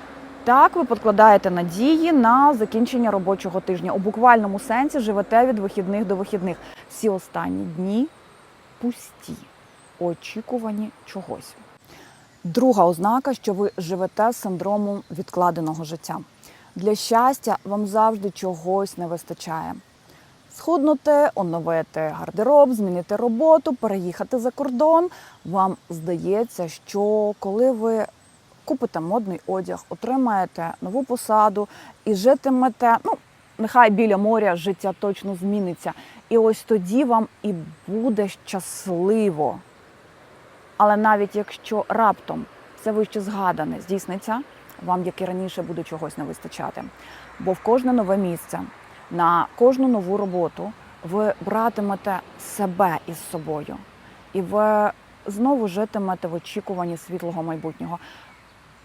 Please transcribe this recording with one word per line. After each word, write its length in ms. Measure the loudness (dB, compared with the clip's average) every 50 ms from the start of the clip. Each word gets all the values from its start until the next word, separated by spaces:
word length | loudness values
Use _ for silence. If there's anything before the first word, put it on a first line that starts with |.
| -20 -20 -20 -20 -18 -18 -18 -6 0
Так, 320 | 4 6 8 6 6 6
ви 80 | 2 0
покладаєте 640 | 0 -2 0 2 4 6 8 10 10 10 8 6 2
надії 640 | 0 0 -2 -2 -2 0 2 4 4 4 4 4 4
на 420 | 6 6 6 6 6 6 6 4
закінчення 560 | 4 0 -2 0 0 0 0 0 0 0 2
робочого 500 | 0 0 0 0 -2 -2 -4 -4 -6 -4
тижня. 320 | -4 -4 -4 -4 -2 -2 -2
У 60 | -2
буквальному 600 | -2 -4 -2 2 6 6 6 6 4 0 -4 -6
сенсі 420 | -4 -2 -2 0 0 0 0 -2
живете 460 | -2 0 0 -2 0 2 4 4 4
від 120 | 4 2 0
вихідних 480 | -2 -4 -4 -4 -4 -2 -2 -2 -2
до 100 | -2 -2
вихідних. 400 | -4 -4 -4 -4 -4 -4 -4 -6 -8 -12 -18 -20 -20 -20 -20
Всі 180 | -10 -4 -2 -2
останні 560 | -2 -2 -4 -8 -8 -6 -6 -4 -4 -6 -6
дні 420 | -8 -6 -6 -4 -2 -2 -2 -2 -2 -6 -12 -20 -20 -20 -20 -20 -20 -20 -20 -20 -20 -14 -8
пусті, 540 | -6 -6 -6 -8 -12 -20 -20 -20 -18 -16 -16 -16 -18 -20 -20 _ -20 -20 -20 _ _ -20 -10 -6
очікувані 920 | -4 -4 -4 -6 -10 -12 -12 -12 -10 -8 -8 -6 -6 -6 -6 -6 -8 -8 -12 _ -20
чогось. 500 | -16 -14 -14 -12 -12 -12 -14 -14 -18 -20 -20 -20 -20 -20 _ _ -20 -20 -20 -20 -20 -20 _ _ _ _ _ -10
Друга 400 | -6 0 2 4 4 6 6 6
ознака, 500 | 4 4 2 0 0 0 0 0 -2 -4
що 180 | -4 -4 -4 -2
ви 180 | -2 -2 -2 -4 -6
живете 540 | -8 -6 -6 -4 -4 -4 -2 0 0 0 0
з 40 |
синдромом 640 | -2 -4 -6 -6 -4 -4 -2 -2 -2 -2 -2 -4 -6 -10 -10
відкладеного 760 | -12 -12 -12 -6 -2 0 2 2 2 0 -4 -4 -6 -6 -8
життя. 340 | -10 -12 -12 -10 -10 -10 -10 -12 -14 _ _ -20 -20 -20 -20 -20 -18 -12
Для 180 | -6 -2 -2 -2
щастя 640 | -2 -2 0 2 2 4 2 2 0 -2 -4 -4 -4 -4
вам 220 | -6 -4 -4 -4
завжди 440 | -2 0 2 2 2 2 0 -4 -8
чогось 680 | -8 -6 -6 -6 -6 -6 -4 -2 -2 -2 -2 -4 -6 -8
не 80 | -8
вистачає. 680 | -8 -8 -8 -10 -12 -16 -14 -12 -10 -8 -8 -8 -10 -12 -12 -16 _ _ _ _ _ -20 -20 _ _ _ _ _ _ -20
Схуднути, 760 | -8 -2 0 2 2 4 2 2 2 2 2 4 4 4 2 2
оновити 640 | -2 -2 -2 -2 -4 -2 -2 -2 -2 -2 -4 -6 -6
гардероб, 720 | -4 -4 -6 -8 -10 -8 -4 0 2 6 8 8 8 6 4
змінити 440 | 0 -2 -2 -2 -4 -4 -4 -4
роботу, 580 | -2 0 0 0 2 4 6 6 6 4 2 -4
переїхати 640 | -2 -2 -2 -2 -4 -4 -6 -6 -8 -6 -4 -4 -2
за 120 | -2 -4
кордон. 580 | -4 -4 -4 -4 0 2 4 4 6 4 4 0 -4 -10 -20 -20 -20 _ -10
Вам 320 | -4 -2 0 0 0 -2 -4 _ -12
здається, 800 | -12 -10 -6 -6 -4 -4 -2 -2 -2 -2 -2 -4 -6 -8 -8 -8
що 640 | -10 -14 _ -8 -4 -2 0 0 2 2 0 -2 -2 -4
коли 340 | -6 -4 0 2 2 2 2
ви 340 | 2 0 0 0 0 -2 -4 -8 _ _ _ _ _ _ _ _ _ _
купите 360 | -6 -4 -4 -4 -4 -4 -4
модний 400 | -4 -2 -2 -2 -2 -4 -6 -8 -6
одяг, 380 | -6 -4 -4 -4 -6 -8 -10 -10 -12
отримаєте 840 | -14 -10 -6 -4 -2 0 0 0 0 0 -2 -4 -6 -8 -10 -10 -10 -10 -10
нову 220 | -6 -4 -4 -4
посаду 640 | -4 -6 -6 -2 0 4 4 4 4 2 0 -4 -6 -8 -16 -20 -20 -20 _ _
і 100 | -2 -2
житимете, 800 | 2 4 4 4 4 2 0 2 2 2 2 0 2 2 4 4 2 2
ну, 80 | -2 -4 -4 -6 _ _ _ _ _ _ -6
нехай 320 | -6 2 6 8 8 8
біля 260 | 8 6 4 4 4
моря, 400 | 4 4 2 2 4 4 2 0
життя 380 | 0 -2 -4 -4 -2 -4 -6 -4 -4
точно 340 | -4 -4 -4 -4 -6 -8 -8
зміниться. 580 | -4 -4 -2 -2 -2 -2 -4 -6 -8 -8 -10 -10 -10 -14 -20 -20 -20 -4 0
І 100 | 2 4
ось 240 | 4 4 2 0 0
тоді 420 | 0 0 0 0 0 0 2 2
вам 240 | 4 4 2 2 0 _ _ -6
і 120 | -6 -6 -6 -8 -12 -16 -16 _
буде 420 | -8 -6 -2 -2 0 0 0 -2 -2
щасливо. 1300 | -4 -10 -12 -10 -8 -8 -8 -10 -12 -12 -8 -6 -4 0 0 2 2 2 2 0 0 0 -2 -2 -4 -6 -10 -20 -20 -20 -20 -20 -20 -20 -20 -20 -20 -20 -20 -20 -20 -20 -20 -20 -20 -20 -20 -8 0
Але 200 | 2 4 4 4
навіть 400 | 4 4 4 4 4 2 0 -2
якщо 480 | -4 -6 -6 -8 -18 -10 -6 -4 -4 -2 -2
раптом 560 | 0 2 2 2 2 0 -4 -10 -10 -10 -10 -12 -16 -20 -20 -20 -20 -8
все 120 | -6 -2 -2
вище 280 | 0 -2 -2 -4 -6
згадане 600 | -6 -6 -4 -2 -2 -2 -2 -2 -4 -6 -6 -8
здійсниться, 600 | -6 -4 -6 -4 -4 -6 -10 -8 -6 -6 -6 -6 -6 -10 -16 -20 -20 -20 -20 -10 -4
вам, 200 | -2 -2 -2 -2
як 160 | -4 -6 -6
і 40 | -6
раніше, 380 | -6 -4 -6 -6 -6 -8 -8 -8
буде 200 | -8 -8 -8 -10
чогось 360 | -10 -10 -8 -8 -10 -8 -8
не 60 | -10
вистачати. 600 | -10 -10 -12 -14 -16 -12 -10 -10 -10 -10 -10 -14 -14 -16 -20 -20 -20 -20 -20 -20 -20 -16 -6
Бо 140 | -4 -2 -2
в 60 | -2
кожне 340 | 0 2 2 2 2 2 2
нове 240 | 2 2 2 0
місце, 440 | 0 0 -2 -4 -6 -8 -10 -10 -10 -10 -12 -14 -18 -20 -20 -20 -20 -16 -8
на 360 | -2 0 2 4 4 2 0 -2 0
кожну 320 | 4 4 4 6 4 2 2
нову 280 | 2 0 0 -2 -2
роботу 560 | -2 -2 -2 -2 -2 -2 -2 -4 -6 -10 -10 -12 -14 -20 -20 -20 -18 -10 -6
ви 240 | -2 0 0 0 -2 -2
братимете 800 | -4 -4 -2 0 0 0 0 -2 -2 -4 -4 -4 -4 -4 -6 -6 -6 -12 -18 -18
себе 580 | -18 -12 -8 -6 -4 -2 0 2 2 2 2 -2 -6
із 240 | -10 -12 -12 -12 -12
собою. 460 | -10 -10 -8 -6 -8 -8 -8 -10 -14 -14 -16 -20 -20 -20 -20 -20 -20 -20 -18 -8 -6
І 80 | -6
ви 500 | -4 -2 0 2 2 4 4 2 2 0 -2 -4 -12 -20 -20 -16 -12
знову 420 | -10 -4 0 0 2 2 2 0 -2
житимете 600 | -2 -4 -4 -4 -4 -4 -4 -4 -4 -4 -6 -6
в 60 | -8
очікуванні 640 | -8 -10 -10 -10 -10 -8 -8 -6 -6 -6 -6 -6
світлого 460 | -8 -10 -10 -10 -8 -8 -8 -6 -6 -6
майбутнього, 560 | -6 -8 -8 -8 -10 -10 -10 -10 -10 -10 -12 -14 -16 -20 -20 -20 -20 -20 -20 -20 _ _ -20 -20 -20 -20 _ -20